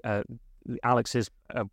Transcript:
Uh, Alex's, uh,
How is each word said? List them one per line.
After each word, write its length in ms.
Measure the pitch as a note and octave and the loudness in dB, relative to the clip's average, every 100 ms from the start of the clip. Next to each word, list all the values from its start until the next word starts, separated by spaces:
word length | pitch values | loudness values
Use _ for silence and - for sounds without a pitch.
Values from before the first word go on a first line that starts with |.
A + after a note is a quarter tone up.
Uh, 180 | - G#2 - A#2 - - - B2 | 0 -2 -4 -10 -18 -16 -8 -2
Alex's, 480 | A#2+ B2 A#2 B2 A2 _ - | 4 4 4 0 0 _ -8
uh, 80 | - G2+ | -4 -4